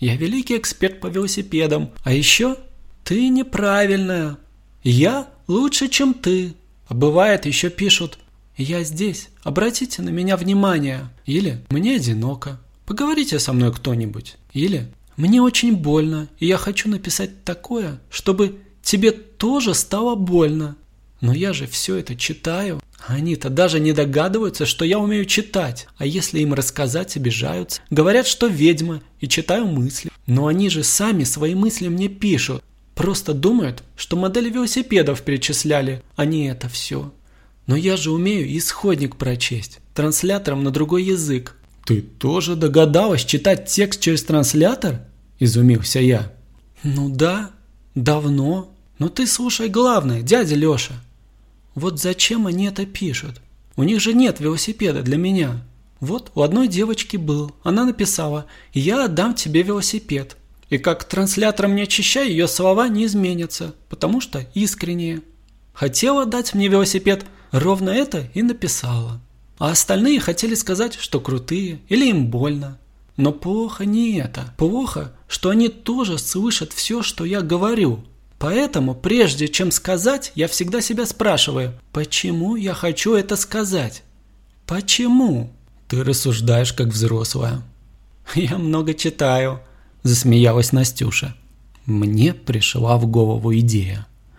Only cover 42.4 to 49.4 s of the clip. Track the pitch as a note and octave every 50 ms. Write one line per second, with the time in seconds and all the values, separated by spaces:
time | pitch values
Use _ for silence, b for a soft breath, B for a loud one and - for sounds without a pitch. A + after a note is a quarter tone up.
42.4 | F3+ F3 F3 E3 D#3+ D3+ C#3 D#3+ D#3+ D#3 D3 E3+ G3+ A3 F#3 C3 - - - D3
43.4 | - G3+ F#3+ - - - - G3 G3+ G3 G3 - - E3+ E3 D3+ - - D#3+ D3+
44.4 | C#3 B2 - D#3 D#3+ F#3+ B3+ C4 - F#3+ C3+ A#2 - - - - _ _ _ -
45.4 | C3+ A#2+ A2 A#2+ A#2+ B2+ B2 A2 F#2 - - C3+ B2+ B2+ B2 A2 G#2+ - - -
46.4 | - - - - - _ _ - - D3 C#3 C#3+ C#3 C#3 C3+ C3 D3+ E3+ F#3 G#3
47.4 | G#3+ G3 - - - - - - - - - C#3 B2 B2 D3+ D3+ D3+ D3 C#3+ C#3
48.4 | C3+ C#3+ E3+ F#3+ F#3 F#3+ - - _ _ _ - D3 E3+ - - B3+ A#3+ - -